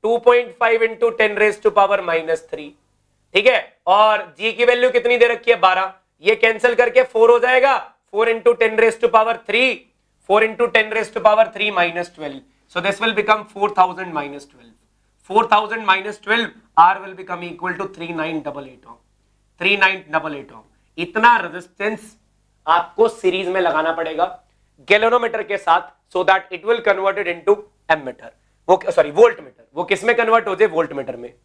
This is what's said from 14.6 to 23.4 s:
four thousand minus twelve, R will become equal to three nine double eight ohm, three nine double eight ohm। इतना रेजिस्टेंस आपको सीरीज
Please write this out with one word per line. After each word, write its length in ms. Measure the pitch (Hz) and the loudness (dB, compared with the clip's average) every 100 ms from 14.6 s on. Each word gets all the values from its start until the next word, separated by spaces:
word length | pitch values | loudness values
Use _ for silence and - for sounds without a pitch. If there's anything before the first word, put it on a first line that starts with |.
| 117 110 _ _ _ _ _ | _ _ _ _ _ _ _
four 180 | 196 233 | 0 2
thousand 380 | 214 214 226 214 | 0 0 -6 -2
minus 360 | 190 202 208 - | -2 -2 -12 -2
twelve, 240 | 226 220 - _ - | -2 -2 -10 _ 4
R 220 | 170 196 190 | 4 4 -8
will 100 | 185 | -18
become 280 | 190 175 | -14 -12
equal 360 | 175 165 180 175 | -12 -10 -10 -8
to 60 | 196 | -10
three 240 | 190 165 | -10 -10
nine 300 | 165 156 160 | -8 -6 -6
double 240 | 147 139 135 | -8 -14 -16
eight 180 | 127 - | -20 -20
ohm, 120 | 117 _ _ _ _ _ _ | -20 _ _ _ _ _ _
three 140 | 190 202 | -4 0
nine 280 | 196 190 151 | 0 -2 -6
double 280 | 156 156 143 | -6 -6 -12
eight 100 | 135 | -16
ohm। 180 | 113 _ _ _ - | -20 _ _ _ -12
इतना 380 | 175 220 233 226 | -8 2 2 2
रेजिस्टेंस 720 | 175 165 175 _ 202 - - _ _ _ _ _ - | -2 -12 -18 _ -8 -6 -14 _ _ _ _ _ -2
आपको 400 | 170 190 - 226 | -2 -2 0 0
सीरीज 400 | - 190 185 | 0 -2 -2